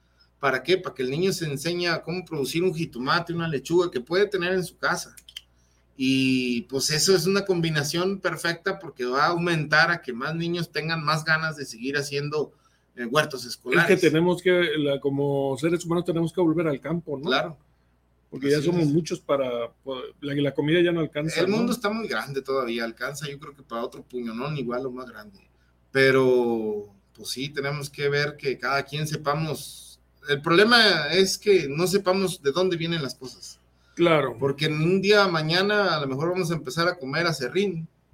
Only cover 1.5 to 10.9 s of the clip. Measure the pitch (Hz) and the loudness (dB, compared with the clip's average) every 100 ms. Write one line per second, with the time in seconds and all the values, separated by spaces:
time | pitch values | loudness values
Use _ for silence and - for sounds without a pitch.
1.5 | 135 170 175 175 165 160 180 175 156 131 | -4 -4 -2 -2 -4 -4 -8 -6 -6 -4
2.5 | 165 185 160 165 117 131 170 170 170 165 | -2 -2 -2 -6 -6 -2 -2 -2 -4 -4
3.5 | 139 - 175 175 127 120 175 202 196 175 | -4 0 2 2 -2 -2 0 0 0 0
4.5 | 185 175 - 139 175 - - - - - | -2 -4 -4 -4 -4 -6 -16 -20 -20 -20
5.5 | _ _ _ _ - 131 135 131 131 123 | _ _ _ _ -4 0 2 2 2 0
6.5 | 120 113 135 151 156 190 190 170 196 196 | -2 -4 -4 -2 0 4 4 4 0 0
7.5 | 175 165 156 143 170 185 196 180 156 170 | 0 0 0 -2 -2 -2 -2 -4 -4 -4
8.5 | 170 196 185 156 - 123 131 156 175 175 | -4 -4 -6 -10 -8 -4 0 2 2 0
9.5 | 165 135 151 165 170 - 113 139 165 170 | 0 2 4 4 2 -4 -6 -4 -4 -2
10.5 | 175 165 151 156 | -2 -4 -6 -4